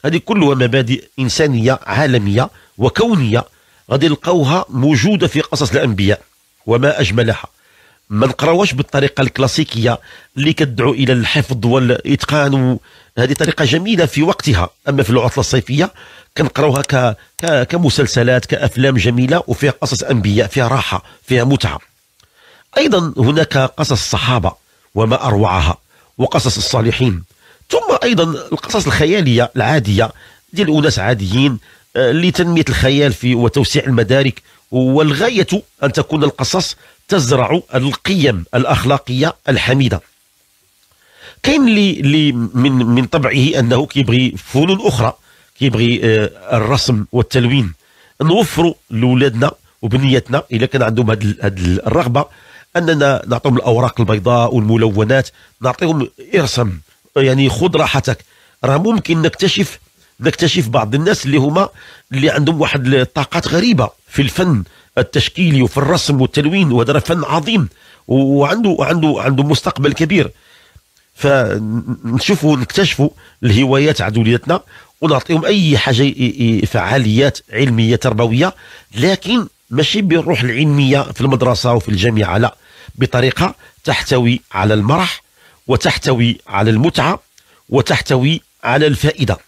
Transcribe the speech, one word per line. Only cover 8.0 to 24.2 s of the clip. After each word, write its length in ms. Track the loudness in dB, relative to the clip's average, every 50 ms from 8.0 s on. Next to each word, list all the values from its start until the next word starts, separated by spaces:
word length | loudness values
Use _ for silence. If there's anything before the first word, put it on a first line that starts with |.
| _ _
ما 180 | -2 -2 0
نقراوهاش 460 | -2 -2 -2 -2 0 2 2 0 0 -2
بالطريقة 480 | -4 -6 -2 -2 -2 -2 -2 -2 -2
الكلاسيكية 760 | -4 -4 -2 -2 -2 -2 0 -2 -4 -4 -4 -2 -2 -2 -2 -2 -8 -20 -20 -20 -20 _ _
اللي 160 | -2 -2 -2 0
كتدعو 400 | 0 -2 -2 0 0 0 0 2
إلى 200 | 0 0 2 2
الحفظ 520 | 0 0 0 -2 -2 -2 -2 -4 -2 0
والإتقان، 880 | 2 2 2 2 2 0 0 0 -2 -2 -2 -2 -2 -2 0 0 2 0
و-، 260 | 0 0 0 -2 -2 _ _ _ -20 _ _ _
هذه 160 | -2 0 0 0
طريقة 320 | -2 -2 -4 -2 0 0
جميلة 400 | 0 0 0 0 0 0 0 0
في 180 | 0 0 0 0
وقتها، 460 | 0 0 -2 0 0 0 0 0 -4 _ _ _ -4
أما 140 | -2 0 0
في 60 | 2
العطلة 300 | 2 2 2 0 -2 -2
الصيفية 540 | -2 0 -2 -2 -2 -2 -2 -2 -2 -2 -4 -14 -20 -20 -20 -20 -20 _ _
كنقراوها 440 | -4 -4 -2 0 0 0 2 2 0
ك-، 360 | -2 0 0 0 2 0 -2 -4 -12 _ _
ك-، 260 | -6 -2 0 0 0 0
كمسلسلات، 840 | 0 -2 0 0 0 2 2 0 0 0 0 2 2 2 0 0
كأفلام 520 | -2 -4 -2 -2 -2 0 0 0 2 2
جميلة، 460 | 2 0 2 0 0 0 0 0 -2 -2
وفيها 260 | -4 -4 -2 -2 -2 -2 -2
قصص 220 | -6 -6 -6 -6 -2
أنبياء، 440 | -2 -2 0 0 0 0 0 0
فيها 200 | 0 0 -2 0
راحة، 360 | 0 0 -2 -2 -4 -6 -8 -8 -10 -20 _ _
فيها 160 | -2 0 0 2
متعة. 360 | 2 0 0 0 -4 -6 -6 -14 _ _ _ _ _ _ _ _ _ _ _ _ _ -20 _ _ _ -2
أيضا 360 | 0 0 2 2 0 0 -2 -2
هناك 400 | 0 0 2 2 2 0 0 0
قصص 340 | -2 -2 -2 -2 -6 -4 -2
الصحابة 600 | -2 -4 -2 -4 -4 -4